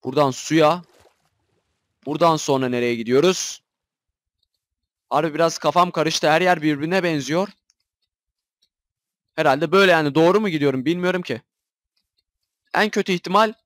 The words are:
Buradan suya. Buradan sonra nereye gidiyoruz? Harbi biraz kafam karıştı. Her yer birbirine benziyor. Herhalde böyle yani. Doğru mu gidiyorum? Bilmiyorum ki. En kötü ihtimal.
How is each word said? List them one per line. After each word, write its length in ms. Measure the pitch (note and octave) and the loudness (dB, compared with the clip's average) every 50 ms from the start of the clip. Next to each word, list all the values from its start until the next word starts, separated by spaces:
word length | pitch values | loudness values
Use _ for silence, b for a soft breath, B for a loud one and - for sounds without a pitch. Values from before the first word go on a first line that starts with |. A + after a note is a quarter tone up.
| _ | _
Buradan 260 | C3 C3 D3 D3 C3+ | -4 0 0 0 0
suya. 520 | B2+ - - - D3+ D#3+ D3+ D3+ E3 F3+ E3+ _ _ _ _ _ _ _ _ _ _ _ _ _ _ _ _ _ _ _ _ _ _ _ _ | 0 -6 -6 -2 0 2 4 2 2 0 -6 _ _ _ _ _ _ _ _ _ _ _ _ _ _ _ _ _ _ _ _ _ _ _ _
Buradan 300 | C3 D3+ D3+ E3+ E3+ D#3+ | -8 -2 2 2 2 2
sonra 320 | D#3 - - C#3 C3+ C3 B2+ | 2 0 -2 -2 0 0 -2
nereye 260 | B2 B2 A#2+ A#2+ A#2+ | -2 -2 -2 -2 -2
gidiyoruz? 680 | A#2 A#2 A2+ B2 C3+ D#3 F3+ F#3 - - - - - _ _ _ _ _ _ _ _ _ _ _ _ _ _ _ _ _ _ _ _ _ _ _ _ _ _ _ _ _ _ | -4 -2 0 2 2 4 2 0 0 -6 -10 -12 -16 _ _ _ _ _ _ _ _ _ _ _ _ _ _ _ _ _ _ _ _ _ _ _ _ _ _ _ _ _ _
Harbi 240 | B2 C#3+ D#3 E3 D3 | -2 -2 -2 -2 -2
biraz 240 | D3+ E3 E3 D#3+ - | 0 0 0 -2 -2
kafam 320 | - D#3 - F3 F3+ F3+ | -4 0 2 2 2 2
karıştı. 400 | - F3 D3+ D#3+ D#3 - - D#3 | 0 -2 -2 -2 -2 0 0 2
Her 100 | D#3 E3 | 2 2
yer 220 | F#3 F3+ F3+ E3 | 2 2 0 0
birbirine 400 | D3 D#3 D3+ C#3 D3 E3 F3+ F#3+ | 0 -2 -2 -2 -4 -2 -2 -2
benziyor. 460 | F3 F3 D#3+ D3 C3 B2 D3+ E3+ G3 G#3 - _ _ _ _ _ _ _ _ _ _ _ _ _ _ _ _ _ _ _ _ _ _ _ _ _ _ _ _ _ _ _ _ _ _ _ _ | 0 0 -2 -4 -4 -4 -4 -4 -4 -4 -8 _ _ _ _ _ _ _ _ _ _ _ _ _ _ _ _ _ _ _ _ _ _ _ _ _ _ _ _ _ _ _ _ _ _ _ _
Herhalde 380 | - D#3 D3+ C3+ C#3+ E3 D#3 | -2 0 2 2 2 0 0
böyle 200 | D#3+ G3 G3 F#3+ | 2 4 4 4
yani. 220 | E3+ D#3+ D#3 D3 C3+ | 4 2 2 0 2
Doğru 260 | D3+ D#3+ E3+ F#3 G#3 | 2 4 4 4 2
mu 80 | A3 G3+ | 0 0
gidiyorum? 360 | D#3+ D#3 C#3+ C#3+ C3 C3+ B2 | -2 0 0 0 -2 -2 -2
Bilmiyorum 380 | D3 F3 F3+ F3+ F3+ F3+ F3+ | -4 -4 -2 -2 -4 -4 -4
ki. 200 | F3+ - A#2 - _ _ _ _ _ _ _ _ _ _ _ _ _ _ _ _ _ _ _ _ _ _ _ _ _ _ - | -6 -8 -10 -10 _ _ _ _ _ _ _ _ _ _ _ _ _ _ _ _ _ _ _ _ _ _ _ _ _ _ -2
En 160 | - G3+ G#3+ | -2 -2 0
kötü 220 | - G#3 G3 - | -2 -4 -2 -2
ihtimal. 400 | F#3 F3 _ F3 F#3 F3+ A3 A3 A3+ _ _ | -4 -4 _ 0 2 2 2 2 -2 _ _